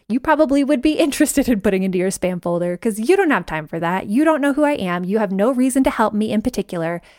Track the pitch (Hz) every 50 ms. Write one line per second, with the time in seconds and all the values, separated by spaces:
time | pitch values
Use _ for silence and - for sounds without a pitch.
0 | _ - 208 262 - 330 311 285 311 247 277 285 277 254 302 247 - 311 302 -
1 | 330 285 254 - 302 - - 294 254 - 247 202 - 214 190 190 190 190 180 185
2 | 175 196 190 - - 180 180 175 - 175 175 170 175 175 175 175 - 226 202 214
3 | 220 262 381 392 392 311 254 185 175 - 160 156 156 - - 165 165 170 180 190
4 | - 196 208 254 311 330 320 277 277 285 269 294 302 294 294 - - 180 175 180
5 | 185 180 202 220 214 190 196 190 202 247 277 247 254 269 - 269 269 294 - -
6 | 220 208 - 208 214 214 - 220 - 254 - 208 190 - 180 175 165 165 170 170
7 | - - -